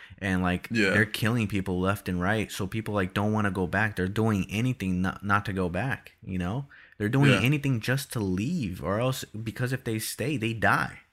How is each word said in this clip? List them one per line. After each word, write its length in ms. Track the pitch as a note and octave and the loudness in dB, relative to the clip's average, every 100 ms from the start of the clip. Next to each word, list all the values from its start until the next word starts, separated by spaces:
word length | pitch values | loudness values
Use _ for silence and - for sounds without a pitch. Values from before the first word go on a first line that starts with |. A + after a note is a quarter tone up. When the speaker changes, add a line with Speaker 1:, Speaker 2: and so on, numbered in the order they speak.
| - - | -20 -6
Speaker 1:
And, 240 | G2 F#2 | -2 2
like, 260 | F#2 F2+ - | 2 0 -2
Speaker 2:
Yeah. 200 | A#2 F#2+ | 2 4
Speaker 1:
they're 140 | F#2+ A2 | 4 0
killing 400 | - A2 A#2+ G#2 | 0 0 0 0
people 340 | G2+ F#2 F2+ | -2 -2 0
left 280 | F#2 G2+ - | 0 -2 -4
and 120 | F2+ | -2
right. 300 | F#2 A2 G2 | 0 0 -2
So 140 | - F#2+ | -6 -6
people, 280 | A2 G#2+ | -6 -4
like, 200 | G#2 F#2 | -2 -2
don't 180 | G#2 G#2 | -2 0
wanna 180 | G#2+ G2+ | 4 2
go 160 | F#2+ F2 | 2 0
back. 300 | F#2+ G#2+ G#2 | 2 0 0
They're 120 | F#2 | 0
doing 380 | G#2 A2 G#2 F2 | 2 2 2 0
anything 500 | G2+ B2+ B2 F#2+ F2+ | 0 0 0 0 0
not, 220 | F#2 - | 0 -2
not 200 | G2+ G2+ - | 0 0 0
to 60 | |
go 160 | F#2+ F2+ | -2 -2
back, 440 | F2 C3 - - - | -2 -2 -4 -10 -16
you 140 | - F#2 | -6 -4
know? 280 | F2+ A#2+ C#3 - - - | -2 -4 -8 -16 -20 -4
They're 100 | G#2 | 0
doing 220 | C3+ C#3+ | 6 6
Speaker 2:
Yeah. 100 | A#2 | 6
Speaker 1:
anything 400 | A#2 D3 C#3 A#2+ | 4 2 0 0
just 320 | A2+ C3 - | 0 -2 -2
to 80 | B2 | -4
leave, 600 | G2 F#2 A#2 F3+ G2+ F2+ | -2 0 -2 -2 -4 -4
or 160 | D2 G2+ | -4 0
else, 240 | B2+ C3 | 0 -2
because 480 | - G#2+ A2+ - B2+ | -8 -10 -8 -4 -4
if 120 | C3 | -4
they 140 | - A2 | -4 -4
stay, 380 | - - C3 C#3 | -6 -4 -4 -2
they 160 | A#2 | -4
die. 460 | A2+ G2 C3+ C2+ - _ | 0 2 2 -2 -8 _